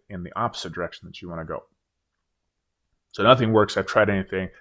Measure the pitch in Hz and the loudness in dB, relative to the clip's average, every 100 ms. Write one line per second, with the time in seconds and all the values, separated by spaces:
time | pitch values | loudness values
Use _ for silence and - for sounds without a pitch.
0 | - 95 87 - 117 - 92 82 85 - | -16 -14 -10 -6 -6 -6 -12 -8 -8 -10
1 | - - 87 82 80 76 _ _ _ _ | -20 -18 -14 -12 -10 -12 _ _ _ _
2 | _ _ _ _ _ _ _ _ _ _ | _ _ _ _ _ _ _ _ _ _
3 | _ - 104 127 113 110 104 - - 117 | _ 0 4 6 6 4 4 0 0 2
4 | 104 98 95 95 92 - | 2 0 -2 -6 -6 -10